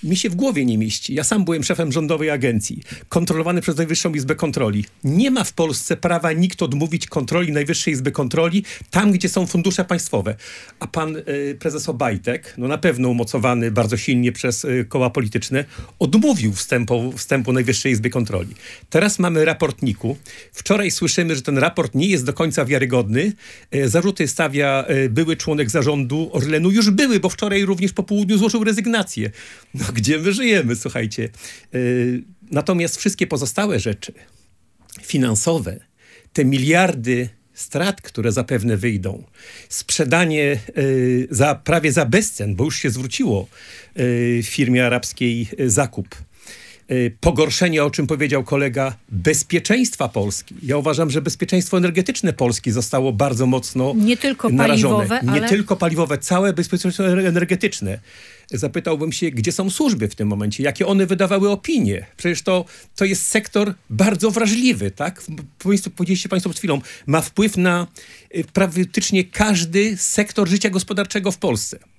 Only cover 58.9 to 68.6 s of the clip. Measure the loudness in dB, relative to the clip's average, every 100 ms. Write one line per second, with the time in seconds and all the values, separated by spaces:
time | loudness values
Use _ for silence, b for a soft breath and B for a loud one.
58.9 | -2 -2 -2 -4 0 -2 0 -2 0 0
59.9 | 2 -2 -2 -4 -2 -4 -2 -2 0 0
60.9 | 2 2 2 2 2 2 0 0 0 0
61.9 | -2 -8 -6 -4 -2 0 -2 -2 B B
62.9 | -2 0 0 0 -2 0 -2 -2 -4 _
63.9 | 2 4 4 0 2 2 2 2 2 -2
64.9 | -4 -8 -6 -14 -14 -14 _ 0 0 0
65.9 | -4 -2 0 0 -2 -2 -4 -2 -2 B
66.9 | B B 0 0 0 2 4 2 2 -2
67.9 | B B B B -8 -2 0